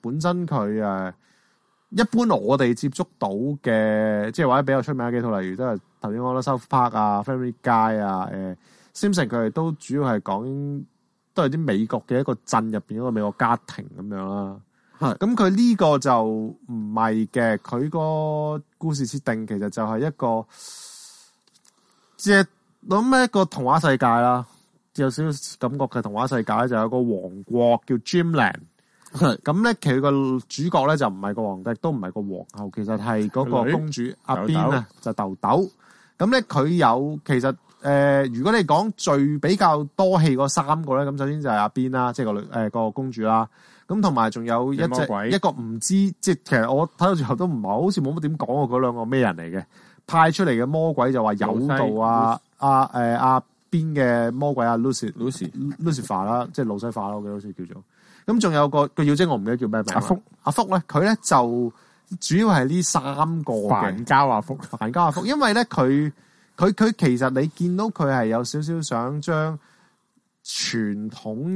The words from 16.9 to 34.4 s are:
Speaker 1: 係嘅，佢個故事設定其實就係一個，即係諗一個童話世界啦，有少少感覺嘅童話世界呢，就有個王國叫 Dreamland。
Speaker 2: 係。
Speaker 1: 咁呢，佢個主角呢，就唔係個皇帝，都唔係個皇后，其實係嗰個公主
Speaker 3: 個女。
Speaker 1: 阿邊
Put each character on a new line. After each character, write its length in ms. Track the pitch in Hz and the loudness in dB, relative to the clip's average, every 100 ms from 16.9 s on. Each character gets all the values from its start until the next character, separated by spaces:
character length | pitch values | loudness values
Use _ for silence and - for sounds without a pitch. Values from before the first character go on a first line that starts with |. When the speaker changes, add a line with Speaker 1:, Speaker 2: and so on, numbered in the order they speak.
Speaker 1:
係 340 | 110 110 110 110 | 0 0 0 0
嘅， 280 | 127 117 107 | 0 0 0
佢 300 | - 120 151 | -4 -4 -2
個 720 | 160 156 156 156 151 151 151 - _ | -2 -2 -2 -2 -2 -4 -6 -10 _
故 140 | 160 | -4
事 140 | 139 120 | -2 -4
設 140 | 139 | -4
定 260 | 131 110 107 | -4 -4 -4
其 80 | |
實 160 | 101 104 | -4 -4
就 120 | 117 | -4
係 140 | 110 110 151 | -4 -2 -4
一 20 | - | -2
個， 280 | 123 113 113 - - - - - - - _ _ _ _ _ _ _ _ _ - | -2 -2 -6 -16 -20 -18 -20 -20 -20 -20 _ _ _ _ _ _ _ _ _ -6
即 160 | 196 | 4
係 120 | 196 190 _ _ _ - | 4 4 _ _ _ -2
諗 360 | 196 247 262 | 0 4 4
一 20 | 247 | 4
個 160 | 202 | 2
童 200 | 180 147 | 0 0
話 140 | 127 156 | 2 4
世 160 | 156 131 | 4 4
界 80 | 123 | 4
啦， 380 | 117 123 123 123 _ _ _ _ - | 4 4 2 -2 _ _ _ _ -2
有 120 | 135 | -2
少 200 | 135 156 | 0 -4
少 260 | 143 - - | -4 -10 -6
感 120 | 123 139 | -6 -2
覺 60 | 135 | -4
嘅 160 | 123 | -4
童 100 | 107 | -4
話 120 | 104 127 | -4 -2
世 160 | 127 | -2
界 100 | 110 | 0
呢， 120 | 110 123 | 0 2
就 80 | 117 | 0
有 120 | 113 | 0
個 100 | 127 | 0
王 440 | 120 98 92 95 | 0 -2 -6 -14
國 360 | 95 120 120 117 - | -4 2 4 4 2
叫 80 | 123 | -4
Dreamland。 580 | - 175 170 156 104 - - _ _ _ - | 0 0 2 2 2 0 -12 _ _ _ -16
Speaker 2:
係。 240 | 139 147 107 | 0 2 2
Speaker 1:
咁 200 | - 170 | 0 2
呢， 120 | 233 220 | 2 2
佢 240 | 147 131 | 0 2
個 100 | 143 139 135 127 - | 2 2 2 -2 -4
主 200 | - 165 | -6 0
角 160 | 165 139 | 2 2
呢， 100 | 156 | 2
就 100 | 117 | 0
唔 100 | 95 | -2
係 140 | 98 | -6
個 80 | 104 | -4
皇 200 | 107 95 | -4 -4
帝， 100 | 95 110 | -6 -4
都 100 | 165 | -4
唔 80 | 135 | -4
係 120 | 90 | -6
個 80 | 110 | -6
皇 240 | 101 92 - 104 | -8 -8 -12 -12
后， 60 | 101 | -10
其 100 | 110 | -8
實 140 | 104 107 | -4 -4
係 320 | 113 110 107 | -2 -2 0
嗰 140 | 131 | -2
個 260 | 127 120 120 160 | -2 0 0 -2
公 140 | 156 | -4
主 120 | 135 | -6
Speaker 3:
個 60 | 123 | -8
女。 80 | - | -8
Speaker 1:
阿 120 | - | -6
邊 220 | 127 | -2